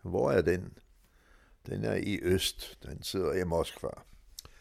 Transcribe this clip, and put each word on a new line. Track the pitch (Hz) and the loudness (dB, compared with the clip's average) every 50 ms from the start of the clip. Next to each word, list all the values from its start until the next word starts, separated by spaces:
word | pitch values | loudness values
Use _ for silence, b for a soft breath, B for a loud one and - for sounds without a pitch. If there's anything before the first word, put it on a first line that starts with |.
hvor | - 92 87 101 123 139 | -8 -2 0 2 2 4
er | 135 95 | 4 4
den? | 78 85 90 90 95 90 - - - _ - _ _ _ _ - _ - - - - - - _ - | 4 4 2 0 -2 -8 -14 -18 -20 _ -20 _ _ _ _ -20 _ -20 -20 -20 -20 -20 -20 _ -8
Den | - 95 101 107 | -6 -4 -2 -2
er | 110 104 | -2 0
i | 98 - 101 101 - | -2 0 -2 -2 0
øst. | - 87 92 92 - - - - - - - - | 4 4 4 4 4 0 -4 -6 -12 -14 -14 -16
Den | - - 76 78 | -14 -12 -12 -10
sidder | - - - 95 90 78 | -8 -4 -2 0 2 2
i | 78 92 90 | 2 2 2
Moskva." | 85 82 85 80 - - - - - - - - - - - - - - - b b b b | 2 2 2 2 0 -4 -8 -8 -8 -8 -8 -14 -20 -20 -20 -20 -18 -18 -18 b b b b